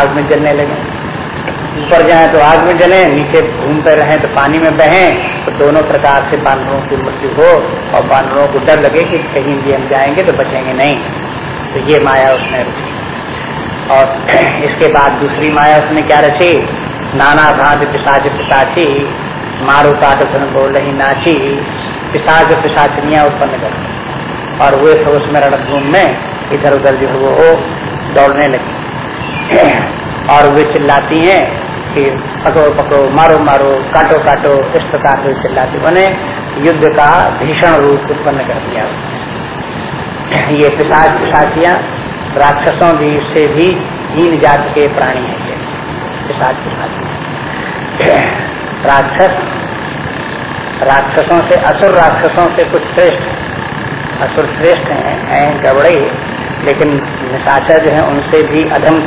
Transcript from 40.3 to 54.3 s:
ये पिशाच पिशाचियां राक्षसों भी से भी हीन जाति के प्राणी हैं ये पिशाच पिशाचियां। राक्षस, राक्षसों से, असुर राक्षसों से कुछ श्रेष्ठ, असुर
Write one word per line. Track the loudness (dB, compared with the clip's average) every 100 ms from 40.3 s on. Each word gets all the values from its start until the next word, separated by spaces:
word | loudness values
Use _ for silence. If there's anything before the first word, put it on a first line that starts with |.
| -4 -2
ये | 2 2
पिशाच | 2 0 2 2 2
पिशाचियां | 2 2 2 2 0 0 -2 -8 -10 -10 -6 2
राक्षसों | 2 2 0 2 2 2
भी | 0 -2 -2
से | 0 2
भी | 2 2 0 -6 -8 -6
हीन | 0 2 2
जाति | 2 2 0 0
के | 0
प्राणी | 2 -2 -2
हैं | -6 -8 -8
ये | -10 -10 -10 -10 -10 -10 -10 -8
पिशाच | -2 -2
पिशाचियां। | -2 -6 -8 -8 -8 -10 -10 -10 -10 -8 -8 -8 -10 -10 -2 0 2 0 -4 -6 -8 -10 -4
राक्षस, | 0 2 0 2 2 2 -4 -8 -8 -8 -10 -8 -8 -8 -10 -10 -10 -10 -10 -2
राक्षसों | 2 2 2 0 2 0 2
से, |
असुर | 2 2 2 2
राक्षसों | 4 2 2 0 0 0 0
से |
कुछ | 0 -2
श्रेष्ठ, | -2 2 2 2 -4 -8 -8 -10 -10 -10 -8 -8 -8 -6
असुर | -4